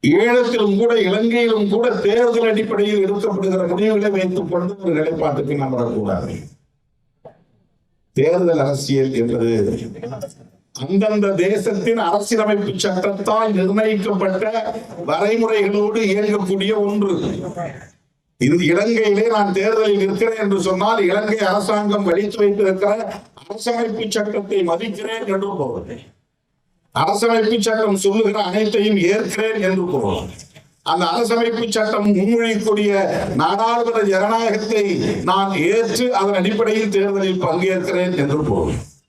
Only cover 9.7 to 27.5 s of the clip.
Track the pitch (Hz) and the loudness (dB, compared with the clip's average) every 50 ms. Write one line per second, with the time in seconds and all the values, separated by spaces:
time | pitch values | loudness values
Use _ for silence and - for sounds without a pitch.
9.7 | - - - 117 - - - 120 127 - - - - - - - _ _ _ _ | -2 -4 -6 -10 -12 -12 -12 -12 -10 -10 -12 -14 -14 -20 -20 -20 _ _ _ _
10.7 | _ - 127 139 190 196 220 214 214 208 202 196 196 175 175 190 214 202 185 226 | _ -12 -6 0 0 2 2 2 2 2 0 0 0 0 0 0 0 0 0 -2
11.7 | 208 190 - 240 226 233 214 - 202 208 202 - 240 220 214 214 214 202 196 - | -2 -2 0 0 0 0 0 0 0 -2 0 0 0 0 2 2 0 0 -2 -4
12.7 | 190 - - 202 185 185 185 202 196 190 196 240 - 226 226 220 208 190 185 185 | -4 -4 -2 -2 -2 0 -2 -2 -4 -2 -2 0 0 0 0 0 0 0 0 2
13.7 | 202 214 220 220 214 202 185 220 202 185 202 190 185 180 214 214 226 226 220 226 | 2 2 2 2 0 0 0 -2 -2 0 0 0 0 -2 -2 -2 -2 -2 -4 -4
14.7 | 226 226 - - - - 175 143 156 160 202 208 226 233 226 220 220 208 202 196 | -6 -8 -10 -12 -14 -10 -4 -4 -2 0 2 0 2 2 2 2 2 2 2 2
15.7 | 202 208 208 208 214 233 226 196 190 208 208 208 208 202 190 180 196 190 185 202 | 2 0 0 0 0 0 0 0 0 0 0 0 0 -2 0 -2 -2 0 0 0
16.7 | 214 208 208 202 208 208 196 196 175 160 - - - - - - - 175 175 151 | 0 0 0 0 0 0 0 0 0 -2 -2 -4 -6 -6 -8 -10 -8 -8 -10 -10
17.7 | - - - - _ _ _ _ _ _ _ _ _ _ 113 135 165 180 185 196 | -10 -14 -20 -20 _ _ _ _ _ _ _ _ _ _ 0 2 2 2 2 2
18.7 | - 196 208 233 233 220 220 208 202 202 220 233 220 214 202 202 185 185 196 220 | 2 2 2 0 2 2 2 2 2 2 2 2 2 2 0 0 0 0 0 0
19.7 | 220 214 220 208 202 196 190 190 190 - 226 233 220 220 214 202 196 185 175 190 | 2 2 2 2 2 2 0 0 0 0 0 0 0 -2 -2 0 0 0 0 0
20.7 | 185 185 208 214 226 208 196 175 190 208 214 208 214 220 202 190 185 208 196 190 | 0 0 0 0 2 2 2 2 2 0 0 -2 -2 0 0 0 0 0 0 0
21.7 | 220 208 208 202 202 208 202 185 165 185 208 202 - - 208 202 202 202 214 196 | -2 0 0 0 0 0 0 0 0 0 0 -2 0 2 2 2 2 2 2 0
22.7 | 190 190 202 202 208 226 226 - 214 202 - - _ - - - 202 - - 247 | 2 0 0 0 0 -2 -4 -8 -10 -14 -16 -20 _ -20 -16 -14 -14 -8 -4 -4
23.7 | 233 233 233 220 202 220 226 208 - 220 208 208 208 208 196 190 214 196 180 170 | -2 -2 -2 -4 -4 -4 -6 -4 -2 -4 -4 -2 -4 -6 -4 -2 -2 0 0 0
24.7 | 165 170 226 233 196 185 220 226 226 220 247 202 190 196 202 196 - - 143 123 | 0 -2 -4 -6 -8 -8 -8 -8 -6 -6 -4 -4 -2 -2 -2 -4 -4 -4 -4 -4
25.7 | - 95 - - 233 240 - - _ _ _ _ _ _ _ _ _ _ _ _ | -6 -8 -8 -12 -14 -14 -16 -20 _ _ _ _ _ _ _ _ _ _ _ _
26.7 | _ _ _ _ _ 123 151 160 - - 226 233 226 226 214 214 | _ _ _ _ _ -2 0 0 0 0 2 2 2 2 2 2